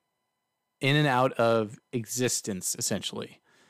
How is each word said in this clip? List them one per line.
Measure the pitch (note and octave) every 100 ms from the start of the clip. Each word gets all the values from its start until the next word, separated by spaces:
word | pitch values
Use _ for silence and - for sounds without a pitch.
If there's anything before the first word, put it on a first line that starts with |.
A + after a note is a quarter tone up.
| _ _ _ _ _ _ _ _
in | C3+ D3
and | D3
out | B2 C3
of | - A#2 A#2 G#2+ B2 _
existence, | C3 A2 A#2+ B2 - - F#2+ - -
essentially. | - G2+ - - - - _ _ _